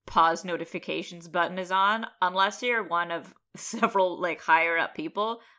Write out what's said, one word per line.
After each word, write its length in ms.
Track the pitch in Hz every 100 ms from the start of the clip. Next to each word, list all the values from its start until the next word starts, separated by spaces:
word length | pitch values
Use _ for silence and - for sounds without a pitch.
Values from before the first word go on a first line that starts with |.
| -
pause 380 | - 165 -
notifications 840 | 185 165 165 185 - 160 190 175 165
button 320 | 175 170 180
is 140 | 180
on, 340 | 185 196 220 226 -
unless 400 | 180 185 196 202
you're 240 | 247 240 185
one 240 | 170 170
of 240 | 170 - - _ -
several, 640 | - 233 220 202 185 170
like, 200 | 175 160
higher 380 | - 165 165 165
up 160 | -
people, 460 | - 156 190 214 226 -